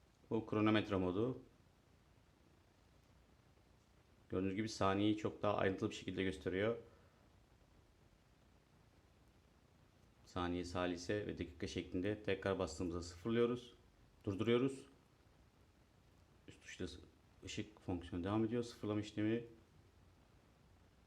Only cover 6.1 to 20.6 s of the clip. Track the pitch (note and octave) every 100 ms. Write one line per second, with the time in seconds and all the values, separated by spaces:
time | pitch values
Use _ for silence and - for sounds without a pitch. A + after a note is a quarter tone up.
6.1 | F2+ F#2+ F#2 F#2 F#2 G#2+ A#2 - - -
7.1 | - - - - - - - - - -
8.1 | - - - - - - - - - -
9.1 | - - - - - - - - - -
10.1 | - - F#2 F2 F2 F2 F2+ F2+ E2+ -
11.1 | G#2 G2+ - F2+ - F#2+ F#2+ E2+ F#2 G2
12.1 | G#2+ - G2 G2 F#2 F2+ - F2+ F2 F2
13.1 | - A#2 A2+ A#2+ B2 - - - - -
14.1 | - - F#2+ G#2+ A#2+ C3+ - - - -
15.1 | - - - - - - - - - -
16.1 | - - - - - - - F#2 - -
17.1 | - - - F#2+ - G#2 - - F2 E2+
18.1 | F2 F2+ G#2+ A2 A#2+ A#2 - G#2 G#2 G2+
19.1 | - G#2+ A#2 A#2+ - - - - - -
20.1 | - - - - -